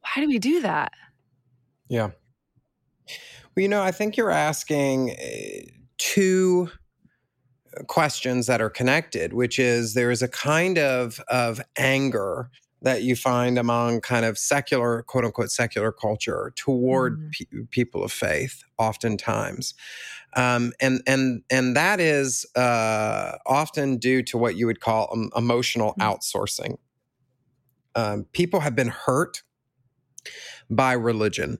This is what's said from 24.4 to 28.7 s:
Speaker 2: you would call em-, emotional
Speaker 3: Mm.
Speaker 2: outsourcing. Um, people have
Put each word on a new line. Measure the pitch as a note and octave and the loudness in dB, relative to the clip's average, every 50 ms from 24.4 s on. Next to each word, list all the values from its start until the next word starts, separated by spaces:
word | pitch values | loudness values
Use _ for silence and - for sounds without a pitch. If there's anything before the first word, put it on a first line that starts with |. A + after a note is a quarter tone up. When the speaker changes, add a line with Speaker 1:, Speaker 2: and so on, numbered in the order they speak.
| A#2 A#2 F#2 | 0 0 0
Speaker 2:
you | F2+ A#2+ | 0 0
would | A2+ A2+ - | 0 0 0
call | - A#2 A2+ A2 G#2+ - - | 0 0 2 2 0 0 -2
em-, | A2+ A2 - - | -4 -4 -2 -2
emotional | A#2 A#2 A#2+ A#2+ A#2+ B2 - - A#2+ A2 G#2+ - G3 | -2 2 2 2 2 2 0 0 0 0 0 0 0
Speaker 3:
Mm. | G#2+ | 0
Speaker 2:
outsourcing. | G#2+ G2+ - - - - G2 G2+ - - - - - - - _ _ _ _ _ _ _ _ _ _ _ _ _ _ _ _ _ _ _ _ _ _ _ | 0 0 -2 -4 -4 -4 -4 -4 -4 -4 -6 -6 -8 -8 -10 _ _ _ _ _ _ _ _ _ _ _ _ _ _ _ _ _ _ _ _ _ _ _
Um, | A2+ A2+ G#2 G#2 G#2 - - _ | -2 -2 -2 -2 -6 -8 -8 _
people | - F3 F3 F3 F#3+ | 0 0 2 2 0
have | D3 D3 | 0 0